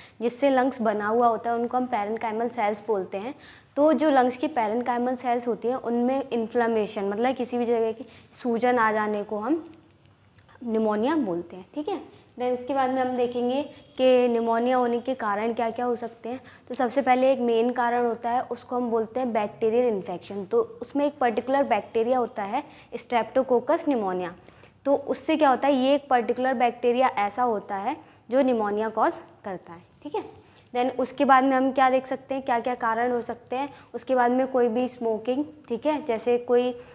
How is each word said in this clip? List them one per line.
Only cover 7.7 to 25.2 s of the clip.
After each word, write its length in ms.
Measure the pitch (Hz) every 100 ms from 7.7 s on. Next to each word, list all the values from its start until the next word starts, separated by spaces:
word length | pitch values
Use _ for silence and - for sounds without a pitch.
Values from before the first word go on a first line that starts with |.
| 233 226
की 140 | 233 262 - - -
सूजन 360 | 247 226 247 247
आ 120 | 220
जाने 320 | 214 214 208
को 140 | 202 214
हम 320 | 220 320 - - - _ _ _ _ _ _ -
निमोनिया 520 | 240 220 220 208 240 330
बोलते 400 | 226 170 170 185
हैं, 100 | 185 285
ठीक 140 | 302
है। 360 | 359 - - - -
Then 80 | 247
इसके 260 | 247 247
बाद 160 | 269 254
में 120 | 262
हम 160 | 254 254
देखेंगे 460 | 240 240 247 262 285 - - -
कि 300 | 254 254 247
निमोनिया 500 | 233 226 226 247 254
होने 220 | 247 240
के 140 | 240
कारण 400 | 262 220 202 226
क्या 160 | 226 233
क्या 160 | 220 247
हो 100 | 233
सकते 340 | 233 - 226
हैं। 120 | 254 - - -
तो 60 | 247
सबसे 260 | 254 247
पहले 300 | 254 254 262
एक 80 | 262
मेन 300 | 240 226 233
कारण 360 | 247 240 240 240
होता 240 | 226 233
है, 120 | 247
उसको 340 | 262 240 - 247
हम 140 | 247
बोलते 300 | 226 220 254
हैं 140 | 254
बैक्टीरियल 520 | 220 208 - 226 226 247
इन्फेक्शन। 600 | 208 180 175 - 202 190
तो 340 | 233 226 -
उसमें 240 | - 277 285
एक 120 | 285
पर्टिकुलर 460 | 247 220 247 277
बैक्टीरिया 540 | 254 220 202 226 226 254
होता 260 | 226 -
है, 200 | 196 240 - - - 240
Streptococcus 840 | - 240 226 262 262 240 226 330
pneumonia। 500 | 311 254 196 185 175 175 - - - _ -
तो 100 | 277
उससे 400 | - 262